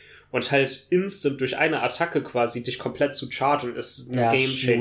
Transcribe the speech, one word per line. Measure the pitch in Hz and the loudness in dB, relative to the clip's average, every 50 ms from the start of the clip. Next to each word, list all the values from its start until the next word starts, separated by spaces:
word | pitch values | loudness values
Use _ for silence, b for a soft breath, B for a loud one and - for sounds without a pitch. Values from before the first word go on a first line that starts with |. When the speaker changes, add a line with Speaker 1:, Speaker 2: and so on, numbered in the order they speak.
| B B B B B B | B B B B B B
Speaker 1:
Und | - 120 117 - | -4 -2 0 2
halt | 143 139 139 135 - - - - | 2 2 2 2 -2 -6 -2 0
instant | 180 180 196 196 - - - 139 143 139 | 2 2 2 0 -2 0 0 -2 0 -2
durch | 131 123 131 139 | -2 -2 0 0
eine | 156 165 156 113 | 0 0 2 0
Attacke | 120 127 - - 170 170 - 139 | -2 -2 0 -2 -2 0 0 -2
quasi | 120 - - 123 120 117 - 123 117 | -2 -2 0 0 0 0 0 -4 -6
dich | 123 - - | -6 -6 -6
komplett | - 131 - - 147 139 - | -6 -4 -2 0 0 0 -2
zu | - 127 - | -4 -8 -6
chargen, | - - 135 139 147 143 127 120 120 | -4 0 2 2 2 0 0 -4 -4
ist | 120 120 - - - 123 123 | -4 -2 -2 -4 -4 -6 -4
ein | 127 123 | 0 2
Speaker 2:
Ja, | 117 117 | 4 4
Speaker 1:
Game | 120 131 131 127 | 4 4 2 2
Changer | - - 131 123 117 117 | 0 0 2 2 2 4